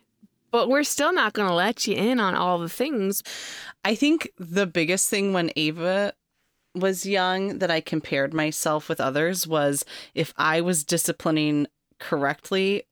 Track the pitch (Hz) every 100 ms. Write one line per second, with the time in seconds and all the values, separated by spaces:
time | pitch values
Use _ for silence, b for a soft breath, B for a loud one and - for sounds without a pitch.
0 | b _ - _ _ 233 220 277 285 -
1 | 294 359 220 214 196 170 196 240 - -
2 | 208 262 196 180 180 175 170 - 269 262
3 | 190 202 - B B B B B 196 214
4 | 294 311 - - 175 180 196 170 160 190
5 | - 208 196 185 170 - 156 165 175 190
6 | 202 - _ _ _ _ _ 180 190 190
7 | 196 196 185 185 196 196 180 160 - 160
8 | - 139 139 160 151 151 165 151 - 160
9 | 131 139 165 185 160 156 143 143 - B
10 | B - 156 - 156 160 175 170 - 170
11 | - 160 170 156 151 147 143 _ _ -
12 | - 156 139 151 - 190 190 202 -